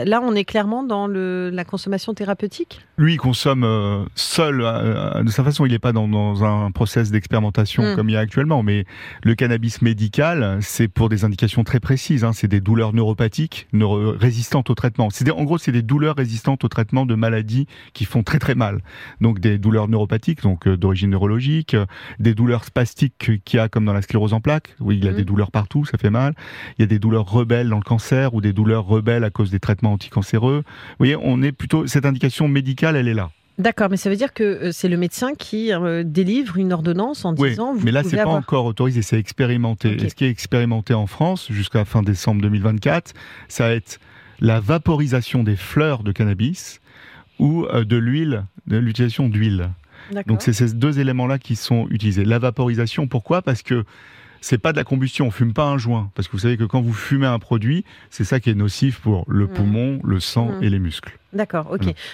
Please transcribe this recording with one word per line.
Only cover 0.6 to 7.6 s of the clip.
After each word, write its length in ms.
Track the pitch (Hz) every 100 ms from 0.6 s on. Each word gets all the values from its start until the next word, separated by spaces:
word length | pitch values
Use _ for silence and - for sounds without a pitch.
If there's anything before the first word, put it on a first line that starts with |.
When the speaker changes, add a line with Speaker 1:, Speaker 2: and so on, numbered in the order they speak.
| 208 240
Speaker 1:
dans 240 | 269 202 202
le, 440 | 190 185 185 180
la 140 | 180 175
consommation 480 | 190 196 190 -
thérapeutique ? 680 | 208 202 196 208 - 339 - _ -
Speaker 2:
Lui, 160 | 156
il 40 | 156
consomme, 440 | 127 120 143 131
euh, 420 | 117 110 101 101 101
seul, 480 | - - - 156 135
euh, 600 | 117 113 110 104 101 107
de 60 | 113
sa 140 | 107
façon. 220 | 135 147 135
Il 60 |
n'est 60 | 113
pas 140 | 123
dans, 160 | 113 107
dans 360 | 107 104 101
un 260 | 107 104 101
process 400 | - 113 117 110
d'expérimentation 720 | 107 - 113 107 107